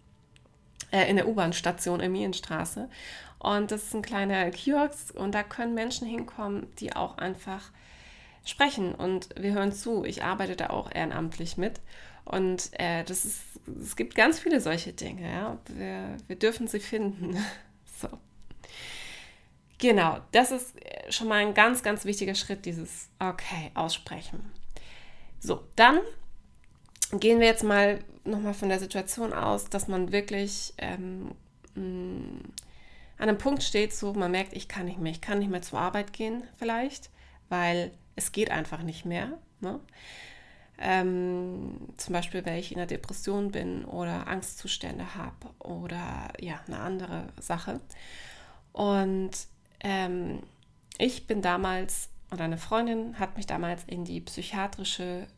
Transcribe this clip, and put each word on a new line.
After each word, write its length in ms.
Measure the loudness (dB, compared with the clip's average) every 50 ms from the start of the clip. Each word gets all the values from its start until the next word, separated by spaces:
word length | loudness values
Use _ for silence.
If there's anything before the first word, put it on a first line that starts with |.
| -20 -20 -20 -20 -20 _ -20 -20 -20 -20 _ _ _ -20 -16 -16 -6 2
äh, 180 | 4 4 6 6
in 80 | 6
der 100 | 6 4
U-Bahn-Station 760 | 4 4 4 2 2 2 2 0 0 0 0 0 0 0 2
Emilienstraße. 880 | 2 0 0 0 0 -2 -2 -4 -6 -4 -4 -2 -2 -2 -4 -6 -6 -8 -10 -12 -14 -14 -14 -14 -16 -16 -8 -2
Und 320 | 2 2 4 4 2 2
das 140 | -2 -4 -4
ist 100 | -2 -4
ein 80 | -4 -4
kleiner 480 | -2 -2 0 2 2 4 4 2 2
Kiosk 640 | 0 0 2 2 4 4 4 2 0 -4 -10 -8 -6
und 200 | -4 -2 0 0
da 80 | 0 -2
können 320 | -4 -4 -4 -2 -2 0
Menschen 320 | 0 0 -2 -2 -4 -4
hinkommen, 600 | -4 -4 -4 -6 -6 -8 -6 -4 -4 -4 -4 -6 -8 -10 -8
die 160 | -8 -6 -2
auch 240 | -2 -2 -2 -4 -4
einfach 540 | -4 -4 -4 -6 -6 -8 -8 -8 -10 -14 -20 -20 -20 -20 -20 -20 -20 -20 -20 -20 -20 -20 -20 -14 -10
sprechen 500 | -4 2 4 4 4 4 2 -2 -2 -2
und 340 | 0 0 0 0 0 -2 -6 -8 -2
wir 140 | 0 0 2
hören 200 | 2 2 2 0
zu. 320 | -2 -2 0 0 0 0
Ich 180 | -2 -2 -2 -2
arbeite 340 | -2 0 0 -2 -2 -2
da 140 | -2 -2 0
auch 200 | 0 -2 -2 -2
ehrenamtlich 680 | -2 -2 -2 0 0 -2 -2 -2 -2 -4 -4 -4 -2
mit 240 | 0 0 0 -2 -4 -8 -10 -12 -14 -16 -16 -16 -16 -8
und, 460 | -4 0 2 2 2 2 0 -2 -4 -2 -2
äh, 260 | 0 0 0 0 -2
das 200 | 0 0 2 2
ist, 180 | 2 0 -2 -4 -6 -10 -12 -12 -12 -10 -8 -6
es 140 | -6 -2
gibt 180 | -2 -2 2 6
ganz 240 | 6 8 8 6 4
viele 220 | 4 4 4 4
solche 320 | 4 2 0 -2 -2 -6 -8
Dinge, 380 | -8 -8 -6 -6 -6 -6 -6
ja. 280 | -4 -4 -4 -4 -6 -8 -10
Wir, 500 | -12 -10 -8 -6 -6 -6 -6 -8 -8 -8 -10 -8
wir 100 | -10 -2
dürfen 320 | 2 4 4 4 2 -2 -2
sie 120 | -2 -4
finden. 560 | -4 -2 -2 0 0 0 -2 -2 -4 -2 0 0 -2
<laughs> 40 | -2 -4 -10 -14 -20 -20 -20 -18 -14 -10 -8
So. 80 | -8 -8 -10 -12 -18 -20 -20 -18 -16 -16 -16 -16 -16 -16 -16 -14 -14 -12 -12 -12 -12 -12 -14 -14 -16 -18 -20 -20 -20 -20 -20 -20 _ _ -4 4
Genau, 400 | 8 8 8 10 8 6 4 0 0 6 8
das 180 | 8 8 8
ist 240 | 6 0 -2 -4 -8 -12 -14 -12 -12 -12 -8 -4
schon 180 | -4 -2 2 4
mal 120 | 4 6 6
ein 60 | 6 8
ganz, 300 | 8 8 8 8 4 2
ganz 220 | 2 0 0 0
wichtiger 280 | 0 0 0 0 0 0
Schritt, 300 | 0 -2 -2 -4 -4 -4
dieses, 460 | -4 -4 -4 -6 -8 -8 -12 -14 -12 _ -4
okay, 520 | -2 -2 -2 -2 -4 -4 -4 -6 -6 -4 -2
aussprechen. 760 | -2 0 0 0 -2 -4 -6 -10 -8 -6 -4 -4 -4 -4 -4 -6 -6 -4 -4 -4 -4 -6 -8 -12 -14 -14 -12 -12 -12 -12 -12 -10 -6
So, 240 | -2 -2 -2 -2 -4 0 8
dann 240 | 10 12 12 12 10 4 2 -4 -6 -8 -8 -8 -10 -14 -16 -20 -20 -20 -20 -20 -20 -20 -12 -6 -4 -2 -2 0
gehen 280 | 4 6 8 8 10
wir 60 | 10
jetzt 160 | 8 8 6 6
mal 360 | 6 6 8 8 6 4 2 -2 -10 -14 -10 -4
nochmal 300 | -2 -2 0 0 -2 -2
von 160 | 0 2 2
der 80 | 2 2
Situation 540 | 0 -2 -4 -2 -2 -2 -2 0 -2 -2 0
aus, 320 | 0 2 2 2 2 0
dass 200 | 0 0 0 0
man 260 | 2 2 0 2 2 2
wirklich, 600 | 2 2 2 0 0 0 0 -2 -4 -6 -8 -8 -6
ähm, 560 | -6 -4 -4 -4 -6 -6 -6 -8 -8 -8 -10 -12 -16 -20 _ -20 -20 -12 -8
mh, 640 | -6 -6 -4 -4 -4 -4 -6 -6 -6 -6 -8 -8 -10 -12 -12 -10 -12 -12 -12 -14 -18 -18 -18 -18 -18 -18 -14 -4
an 120 | 2 4 4
einem 100 | 4 4
Punkt 240 | 4 2 2 2 2
steht, 320 | 2 4 4 4 2 0
so 180 | -2 -2 -2 0
man 200 | 2 2 2 2
merkt, 220 | 2 0 -2 -6
ich 140 | -10 -10 -8
kann 180 | -6 -6 -4
nicht 120 | -4 -4 -2
mehr, 140 | -2 -2 -2
ich 80 | -4
kann 180 | -4 -2 0 2
nicht 120 | 2 2
mehr 120 | 0 -2 -4
zur 160 | -4 -2 0
Arbeit 340 | 0 0 0 0 -2 -4 -4
gehen 300 | -4 -4 -2 -2 -4 -6 -10 -8
vielleicht, 540 | -4 -2 0 0 0 0 -2 -4 -6 -16 -18 -20 -20 -20 -20 -20 -18 -8 -2
weil 440 | 0 2 4 4 4 2 0 -2 -6 -12 -20 -12 -6
es 160 | -4 -4 -2 2
geht 180 | 2 2 2
einfach 320 | 2 0 -2 -2 -4 -4 -4
nicht 220 | -4 -6 -6 -4
mehr, 340 | -4 -2 -2 -2 -4 -6 -10 -14 -18 _ -8
ne? 200 | -6 -6 -6 -6 -10 -14 -20 -20 -20 -18 -16 -16 -16 -18 -18 -20 -20 -20 -20 -20 -20 -20 _
Ähm, 1000 | -4 0 2 4 4 4 4 2 2 2 0 0 0 -2 -4 -6 -6 -6 -8 -8 -10 -12 -12 -10
zum 180 | -8 -4 -2 -2
Beispiel, 300 | 0 0 -2 -4 -4 -4
weil 140 | -2 -4 -4
ich 140 | -4 -4 -4
in 60 | -4
einer 100 | -4 -2
Depression 640 | -4 -4 -4 -6 -6 -4 -2 0 0 0 0 0 -2
bin 320 | -2 -4 -4 -4 -6 -6
oder 420 | -6 -6 -4 -4 -2 -4 -4 -4
Angstzustände 880 | -4 -4 -4 -4 -6 -8 -6 -6 -6 -6 -4 -6 -6 -8 -8 -8 -8 -8
habe 340 | -10 -10 -10 -12 -14 -16 -18 -16 -14
oder, 720 | -12 -10 -8 -8 -8 -8 -6 -6 -6 -6 -6 -8 -8 -10 -10 -10
ja, 200 | -8 -8 -8 -8 -10
eine 140 | -10 -8 -6
andere 480 | -4 -4 -4 -4 -4 -6 -6 -8 -8 -8 -12 -10
Sache. 420 | -6 -4 -4 -4 -4 -6 -8 -8 -8 -12 -16 -16 -14 -14 -14 -14 -14 -16 -16 -18 -18 -20 -20 -20 -20 -8 -2
Und, 580 | 0 2 4 6 6 4 4 4 2 0 -2 -4 -6 -10 -12 -16 -20 -20 -20 -14 -8
ähm, 600 | -4 -2 0 0 0 0 -2 -2 -2 -4 -4 -6 -8 -12 -18 -20 -20 -20 -20 _ _ -10 -2 2
ich 300 | 2 2 2 0 -2 -2
bin 140 | 0 2 2
damals, 680 | 2 2 2 2 2 0 0 0 0 0 -2 -2 -4 -8 -12 -12 -8 -6
oder 120 | -4 -2
eine 140 | -2 -2 -2
Freundin 600 | -2 2 2 2 4 2 2 0 -2 -4 -4 -4
hat 160 | -4 -2 -2
mich 100 | -2 -2
damals 380 | -2 -2 -2 -2 -2 -2 -4 -6
in 200 | -6 -6 -6 -4
die 160 | -4 -6 -6
psychiatrische 1080 | -8 -8 -8 -8 -6 -4 -2 -2 -2 -2 -4 -4 -4 -4 -4 -2 -4 -4 -4 -6 -8 -10 -14